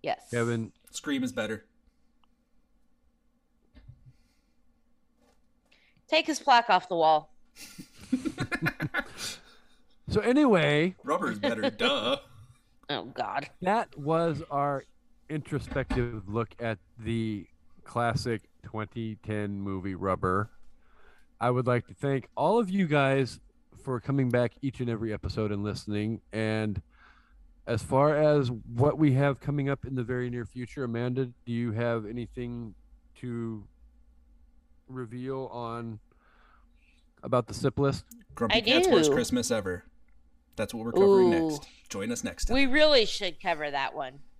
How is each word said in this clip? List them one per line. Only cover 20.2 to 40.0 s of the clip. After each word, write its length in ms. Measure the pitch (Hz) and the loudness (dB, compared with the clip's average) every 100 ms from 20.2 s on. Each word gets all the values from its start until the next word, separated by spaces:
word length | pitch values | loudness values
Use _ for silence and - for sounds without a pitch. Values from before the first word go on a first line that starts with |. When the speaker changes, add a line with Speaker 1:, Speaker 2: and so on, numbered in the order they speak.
| 95 92 110 - - - - - - - - _ | 2 0 -2 -8 -20 -20 -20 -20 -20 -20 -20 _
Speaker 2:
I 80 | 120 | 0
would 160 | 123 123 | 2 2
like 220 | 123 - | 0 -2
to 80 | - | -6
thank 340 | 139 135 - - | -2 -2 -4 -2
all 220 | 151 226 | 2 2
of 100 | 196 | 2
you 180 | 196 170 | 0 2
guys 520 | 147 135 135 127 - - _ _ - | 4 4 2 0 -6 -20 _ _ -14
for 160 | - 123 | -6 -6
coming 300 | - 139 127 | -2 0 2
back 240 | 123 120 - | 2 0 -2
each 180 | 139 - | -8 -4
and 100 | 123 | -4
every 200 | 113 113 | -2 -4
episode 400 | 104 - 113 107 | -4 -6 -2 -2
and 120 | 101 | -2
listening. 580 | 104 - - 104 107 113 _ | -4 -6 -4 -4 -2 -6 _
And 500 | 107 110 110 107 98 - _ - _ _ - - _ - | -4 -2 0 -2 -6 -10 _ -20 _ _ -20 -20 _ -4
as 140 | 117 | -4
far 340 | - 131 147 151 | 0 4 4 4
as 360 | 151 147 123 | 4 4 2
what 460 | 117 117 117 143 127 | -4 -8 2 2 4
we 140 | 156 | 4
have 260 | 131 143 127 | 6 2 0
coming 300 | - 143 139 | -4 -2 -2
up 160 | 135 127 | -4 -4
in 100 | 131 | -6
the 80 | |
very 260 | 117 123 123 | -2 -4 -4
near 160 | 120 113 | -6 -8
future, 380 | 127 120 - | -10 -10 -6
Amanda, 420 | 123 117 123 127 127 120 - | -4 -2 -2 -2 -4 -6 -6
do 60 | |
you 200 | 117 120 | -4 -2
have 340 | 107 120 117 104 | -2 -2 -2 -4
anything 720 | 120 113 - 120 120 113 - - - _ - | -10 -10 -10 -8 -8 -12 -16 -20 -20 _ -14
to 420 | 123 117 113 110 101 _ - _ - _ _ - - - _ - _ | -8 -6 -6 -8 -14 _ -20 _ -20 _ _ -20 -20 -20 _ -20 _
reveal 600 | 131 117 123 127 135 127 | -10 -10 -10 -8 -8 -8
on 480 | 120 117 117 117 107 _ _ _ _ - _ _ _ _ _ _ _ | -8 -8 -8 -8 -12 _ _ _ _ -20 _ _ _ _ _ _ _
about 240 | 127 123 117 | -2 -2 -2
the 60 | |
sip 260 | 101 139 - | -2 -2 0
list? 260 | 139 131 - - _ - | -2 -2 -10 -20 _ -6
Speaker 3:
Grumpy 220 | 233 220 | 0 2
Speaker 1:
I 40 | |
Speaker 3:
Cat's 260 | 208 311 370 | 4 4 6
worst 220 | 220 156 | 6 6
Speaker 1:
do. 60 | 131 | 2
Speaker 3:
Christmas 340 | - 127 120 | 2 -2 0
ever. 320 | 113 95 90 - - | -2 -2 -8 -10 -20